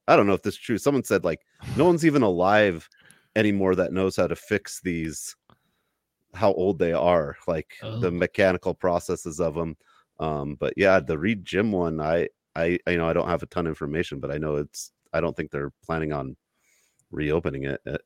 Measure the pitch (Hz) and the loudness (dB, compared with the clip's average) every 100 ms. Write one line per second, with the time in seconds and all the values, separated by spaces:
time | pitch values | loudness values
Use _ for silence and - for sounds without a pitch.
0 | - 135 101 92 104 - - 104 143 139 | 2 4 4 2 -2 -6 -4 -2 0 0
1 | - 98 85 78 _ _ - 123 175 170 | 0 0 0 -4 _ _ -6 2 4 6
2 | 160 143 107 87 92 107 104 82 - _ | 4 4 4 4 4 6 4 2 -8 _
3 | _ _ _ 110 107 101 95 92 82 90 | _ _ _ 0 2 2 2 2 0 0
4 | 95 - 87 85 - 104 - - 90 85 | 0 0 0 -2 -4 -4 -4 -8 -6 -4
5 | 80 71 - - _ _ _ _ _ _ | -6 -8 -14 -18 _ _ _ _ _ _
6 | _ _ _ 92 104 90 95 87 85 82 | _ _ _ 0 0 2 0 0 0 2
7 | 85 87 73 - - 80 - - 110 113 | 4 2 0 -6 -4 -4 -6 -14 -10 -4
8 | 92 87 90 - 95 90 92 82 92 85 | -2 0 -2 4 2 4 -2 -2 0 0
9 | - 87 85 78 82 78 82 78 _ _ | -2 -6 -6 -4 -2 -2 -6 -8 _ _
10 | _ - 80 76 71 65 73 - 95 95 | _ -8 -6 -4 -6 -4 -4 2 4 4
11 | 71 78 95 107 - 90 110 95 87 78 | 2 -2 -2 -4 -2 -2 0 0 0 -2
12 | 76 85 - - _ 80 85 90 - 85 | 0 0 0 -8 _ -2 0 0 0 0
13 | 82 82 87 82 - 90 82 78 73 78 | 0 0 0 -4 -4 -4 -4 -4 -4 -4
14 | - 71 67 76 78 73 76 - - _ | -6 -8 -8 -6 -4 -4 -4 -10 -18 _
15 | _ 80 82 73 76 73 71 - - 80 | _ -4 -4 -4 -8 -8 -8 -12 -8 -4
16 | 78 73 67 - _ _ _ _ _ _ | -4 -6 -8 -12 _ _ _ _ _ _
17 | _ 73 76 80 80 67 67 67 - 76 | _ -6 -2 -2 -2 -6 -6 -6 -8 -10